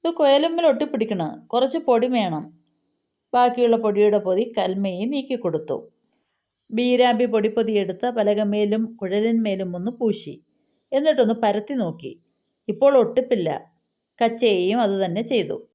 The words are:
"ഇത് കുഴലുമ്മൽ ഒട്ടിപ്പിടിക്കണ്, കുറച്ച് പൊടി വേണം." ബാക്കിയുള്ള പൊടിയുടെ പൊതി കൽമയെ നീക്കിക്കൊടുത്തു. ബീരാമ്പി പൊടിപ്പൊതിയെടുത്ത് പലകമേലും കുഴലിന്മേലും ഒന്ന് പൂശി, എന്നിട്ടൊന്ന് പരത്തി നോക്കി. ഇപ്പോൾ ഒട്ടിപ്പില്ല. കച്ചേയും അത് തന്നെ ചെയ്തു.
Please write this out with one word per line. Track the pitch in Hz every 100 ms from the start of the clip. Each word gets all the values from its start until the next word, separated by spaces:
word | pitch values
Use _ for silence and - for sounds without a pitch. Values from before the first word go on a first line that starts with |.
"ഇത് | 339
കുഴലുമ്മൽ | 339 285 285 320 330 330
ഒട്ടിപ്പിടിക്കണ്, | 233 294 233 220 196 156 - -
കുറച്ച് | 240 262 320
പൊടി | 320 233 254
വേണം." | 247 185 156 - _ _ _ _ _ _ _ _
ബാക്കിയുള്ള | 247 247 240 240 226
പൊടിയുടെ | 220 202 208 208
പൊതി | 196 185 240 226
കൽമയെ | 185 190 196 180
നീക്കിക്കൊടുത്തു. | 226 285 269 240 185 156 156 - - _ _ _ _ _ _ _ _
ബീരാമ്പി | 220 247 247 247 220 226
പൊടിപ്പൊതിയെടുത്ത് | 220 214 220 226 208 185 180 247
പലകമേലും | 233 208 208 208 208 208 220 226 -
കുഴലിന്മേലും | 190 202 226 226 220 190 185 175
ഒന്ന് | 196
പൂശി, | 247 233 208 147 127 _ _ _ _ _
എന്നിട്ടൊന്ന് | 269 311 269 220
പരത്തി | 226 220 202 208
നോക്കി. | 269 180 - 143 - _ _ _ _ -
ഇപ്പോൾ | - 277 277
ഒട്ടിപ്പില്ല. | 226 233 254 233 160 143 - _ _ _ _ _
കച്ചേയും | 233 233 233 190 180 233
അത് | 214 196
തന്നെ | 185 180
ചെയ്തു. | 233 254 175 165 -